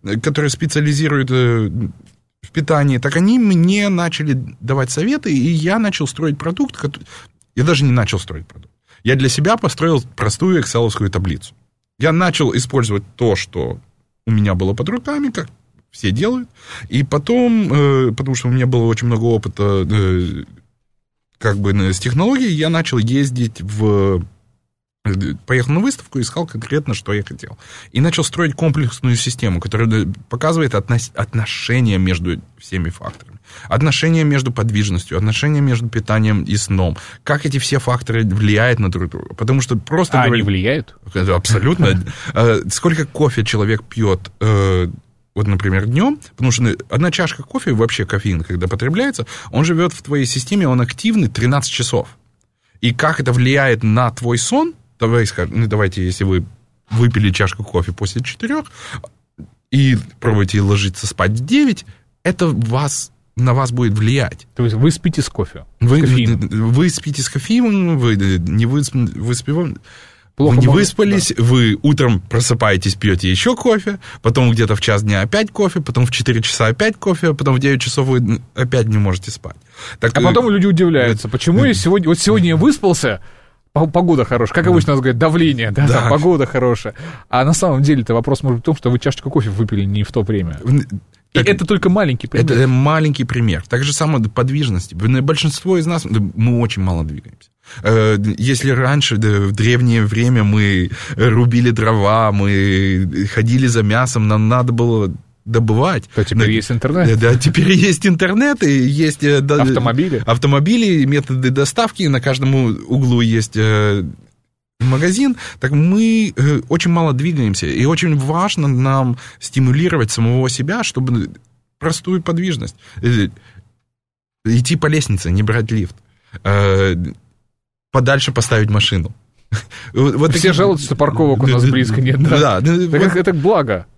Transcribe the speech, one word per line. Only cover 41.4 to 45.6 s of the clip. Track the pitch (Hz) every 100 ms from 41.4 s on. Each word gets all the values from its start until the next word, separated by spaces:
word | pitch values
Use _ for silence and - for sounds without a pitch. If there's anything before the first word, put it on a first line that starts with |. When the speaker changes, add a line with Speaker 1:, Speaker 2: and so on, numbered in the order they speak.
| 98 107 120 180 120 90 95 -
Speaker 2:
<laughs> | -
Speaker 1:
Э, | - 117 107 95
сколько | - 175 160
кофе | 143 - 147 120
человек | 107 107 104 107
пьет, | - 113 104 92 95 _
э, | 107 101 98 92 87 - _ _ _
вот, | - 104
например, | 95